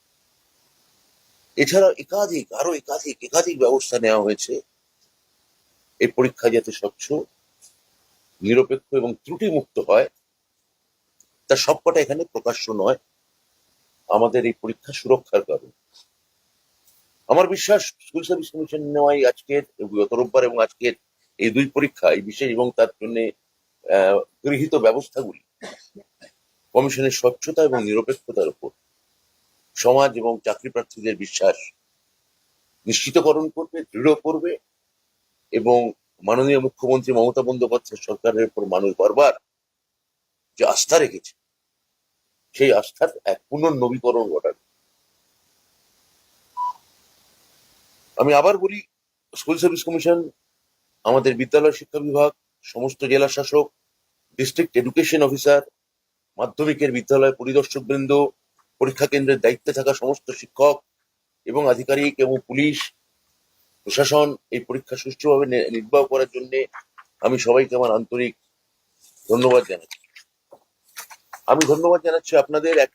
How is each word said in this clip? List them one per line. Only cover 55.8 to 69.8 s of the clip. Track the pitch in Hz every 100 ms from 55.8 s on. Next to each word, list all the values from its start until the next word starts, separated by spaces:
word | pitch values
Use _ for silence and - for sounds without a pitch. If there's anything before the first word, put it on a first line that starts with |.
| _ _ _ _ _ -
মাধ্যমিকের | 117 - 156 143 143
বিদ্যালয় | 123 - 139 135 131
পরিদর্শকবৃন্দ, | 127 139 131 139 117 139 135 143 143 - _ _ _ -
পরীক্ষা | 131 135 143
কেন্দ্রের | 143 135 131
দায়িত্বে | 120 127 -
থাকা | 135 135
সমস্ত | 135 127 139 -
শিক্ষক | - - - 143 143 _ _ _ _ _ _ -
এবং | 131 143
আধিকারিক | 123 131 139 143 139
এবং | 131 131 -
পুলিশ | 131 151 143 - _ _ _ _ _ _ _ _ _ -
প্রশাসন | 139 131 151 147 131 -
এই | 123
পরীক্ষা | 123 131 - 127
সুষ্ঠুভাবে | 131 131 151 139 135
নি-, | 123 80
নির্বাহ | 113 110 143
করার | 135 135 127
জন্যে | 127 127 131 131 - - _ - _
আমি | 117 127
সবাইকে | 117 123 131 123
আমার | 120 110
আন্তরিক | 113 120 120 - _ _ _ _ _ _ _ _ -
ধন্যবাদ | 117 127 123 98
জানাচ্ছি। | 87